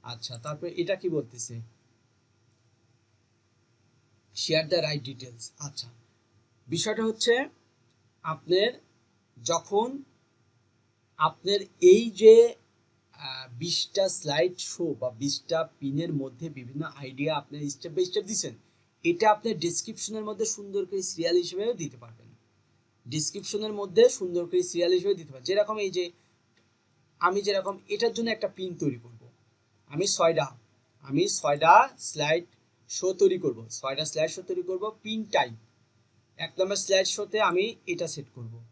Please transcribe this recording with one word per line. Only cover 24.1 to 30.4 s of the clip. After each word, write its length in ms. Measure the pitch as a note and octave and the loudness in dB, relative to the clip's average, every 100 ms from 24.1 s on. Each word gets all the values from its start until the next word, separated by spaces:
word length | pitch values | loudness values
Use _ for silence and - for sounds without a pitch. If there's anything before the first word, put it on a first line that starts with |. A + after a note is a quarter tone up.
| - F#3 F3 E3+ | 4 -2 -2 0
করে 140 | F3+ | 0
সিরিয়াল 280 | F3+ E3+ F3 F#3 | 0 0 2 2
হিসেবে 180 | G3 F#3+ | 2 -2
দিতে 120 | D#3+ | -4
পারবেন। 160 | C3 B2+ | -12 -2
যেরকম 280 | G3 G#3 G#3+ G3+ | 0 0 -2 -2
এই 60 | F3+ | -4
যে 60 | F3 _ _ _ _ _ _ _ _ _ _ _ F3 | -6 _ _ _ _ _ _ _ _ _ _ _ 0
আমি 120 | G3 G3+ | 2 0
যেরকম 280 | G3 F#3+ G3 - | 0 -2 -8 -8
এটার 200 | G#3 A3+ | -2 0
জন্য 160 | A3+ A#3 A3 | 0 -2 -2
একটা 140 | G3 - | -4 -6
পিন 140 | F#3 E3+ | -8 -4
তৈরি 180 | D3+ A#2 A#2 | -4 -4 -14
করব, 160 | - - _ _ _ _ _ _ | -20 -20 _ _ _ _ _ _
আমি 120 | D3 G3 - | -4 -2 2
ছয়টা, 320 | E3+ E3 | 2 2